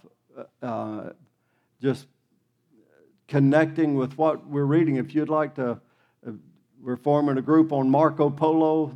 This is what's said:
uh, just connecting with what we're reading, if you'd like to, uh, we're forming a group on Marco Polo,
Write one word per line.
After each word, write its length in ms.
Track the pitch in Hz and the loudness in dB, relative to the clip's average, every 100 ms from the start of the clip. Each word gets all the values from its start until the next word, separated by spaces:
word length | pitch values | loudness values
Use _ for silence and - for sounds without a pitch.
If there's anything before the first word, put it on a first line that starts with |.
| _ _ _ 131 - _ | _ _ _ -20 -20 _
uh, 500 | 127 110 107 107 - - _ _ _ _ _ _ | -10 -8 -8 -10 -14 -18 _ _ _ _ _ _
just 280 | 135 123 - _ _ _ _ _ _ _ _ _ _ _ - | -4 -4 -6 _ _ _ _ _ _ _ _ _ _ _ -4
connecting 640 | 143 139 151 160 147 156 | 2 4 4 2 0 -2
with 240 | 139 131 143 | -2 -4 -2
what 260 | 156 151 | -2 -2
we're 200 | 147 143 | -6 -4
reading, 320 | 139 156 160 131 | 0 2 2 0
if 180 | 123 | -4
you'd 140 | 147 151 | -4 -2
like 260 | 156 147 | -2 -4
to, 260 | 143 123 113 _ _ _ _ 120 | -4 -6 -6 _ _ _ _ -18
uh, 60 | 107 - _ _ _ | -18 -20 _ _ _
we're 140 | 127 123 | -10 -4
forming 420 | 147 147 143 135 | 0 2 2 0
a 40 | |
group 300 | 147 160 156 | 2 4 4
on 160 | 143 131 | 2 2
Marco 400 | 139 156 143 147 | 4 2 2 -2
Polo, 640 | 143 160 160 156 160 147 | 0 0 2 2 2 -2